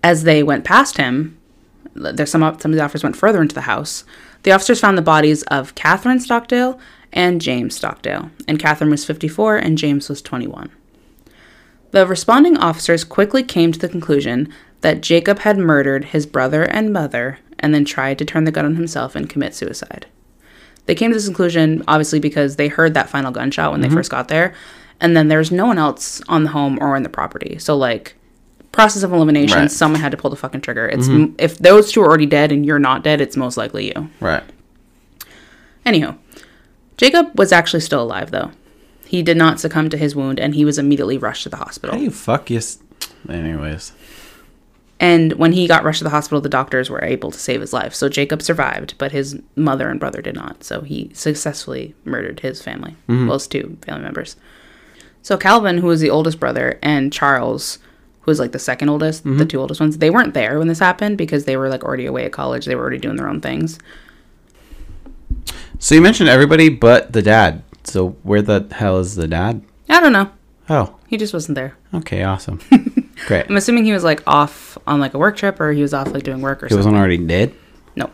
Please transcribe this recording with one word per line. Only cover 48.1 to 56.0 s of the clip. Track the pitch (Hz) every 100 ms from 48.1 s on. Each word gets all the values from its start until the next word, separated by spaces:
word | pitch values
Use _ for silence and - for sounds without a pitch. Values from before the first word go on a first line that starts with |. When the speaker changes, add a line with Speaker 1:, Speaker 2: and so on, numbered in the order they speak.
| - 139 156
Speaker 1:
survived, | - 160 135 - - -
but | 139
his | 143 139 143 - -
mother | 151 135 -
and | -
brother | - -
did | - -
not. | - -
So | - -
he | 143 147 -
successfully | - - 151 156 143 - 135 127 - 156
murdered | 117 92 -
his | 131 131
family, | - - - 160 -
Speaker 2:
Mm-hmm. | 120 120
Speaker 1:
well, | 139
his | -
two | - - 160
family | - -
members. | - - - - _ _ - _ _ _ - _
So | - 196
Calvin, | 190 226 202 175
who | 175
was | 165